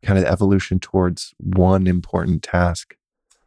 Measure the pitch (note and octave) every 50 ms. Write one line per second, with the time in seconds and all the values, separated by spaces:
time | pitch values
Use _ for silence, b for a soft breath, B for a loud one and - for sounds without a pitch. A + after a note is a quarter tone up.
0 | - - G2 F#2+ F2 - F#2+ - G2+ F#2+ G2+ F#2+ - - F#2 F#2 - - - F#2+
1 | F2+ F2+ F2 - - - - - - F#2 F#2 F#2 F2+ F#2 F#2+ F#2+ F#2 F#2 F2+ F2
2 | - - - F2 F2 F#2 E2+ D#2+ - - - F2+ F2+ F2 E2+ - - - _ _
3 | _ _ _ _ _ _ _ _ _